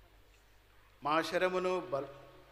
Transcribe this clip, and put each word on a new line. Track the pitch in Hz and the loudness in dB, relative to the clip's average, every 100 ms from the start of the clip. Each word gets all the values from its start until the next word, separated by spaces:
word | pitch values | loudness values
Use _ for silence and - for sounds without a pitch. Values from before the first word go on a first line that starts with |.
| - - - - - - - - - - | -20 -20 -20 -20 -20 -20 -20 -20 -20 -6
మా | 143 156 | 0 2
శరమును | 160 175 185 185 180 180 | 2 2 2 2 0 0
బల-, | - 139 143 - - - - | -2 -4 -6 -12 -20 -20 -20